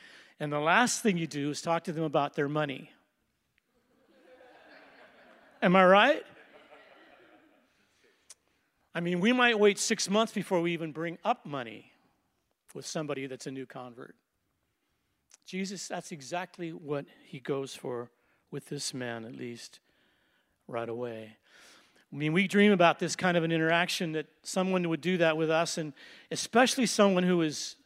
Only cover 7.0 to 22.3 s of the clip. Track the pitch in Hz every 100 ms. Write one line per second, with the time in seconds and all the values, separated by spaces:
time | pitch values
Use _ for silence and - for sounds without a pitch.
7 | - - _ _ _ _ _ _ _ _
8 | 120 _ _ - _ _ _ _ _ 170
9 | 175 180 220 254 240 214 208 196 - 226
10 | - 208 226 208 - 180 170 170 160 151
11 | 170 170 208 247 156 139 113 107 - _
12 | _ _ _ _ _ _ _ - - 170
13 | 147 135 135 127 143 135 127 135 123 117
14 | - _ _ _ _ _ _ _ _ _
15 | _ _ _ _ - 185 190 185 - 180
16 | - 156 127 175 185 - 170 180 147 143
17 | - - - 135 - 139 135 - 131 120
18 | 120 _ _ _ _ 143 - 143 - 131
19 | 123 117 113 135 123 117 - - _ _
20 | _ _ _ _ _ _ - 117 113 117
21 | 123 110 110 - _ - - - _ _
22 | _ 143 151